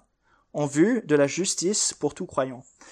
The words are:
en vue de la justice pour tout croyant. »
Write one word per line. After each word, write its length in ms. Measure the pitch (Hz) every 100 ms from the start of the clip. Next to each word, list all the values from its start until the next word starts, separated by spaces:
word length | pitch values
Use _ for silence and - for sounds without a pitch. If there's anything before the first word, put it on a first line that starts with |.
| _ _ _ _ _
en 120 | 151 147
vue 360 | 139 196 247
de 120 | 156
la 120 | 147 143
justice 640 | 147 190 - 165 208 -
pour 220 | - 143
tout 120 | - 185
croyant. » 380 | - 131 123 - _ -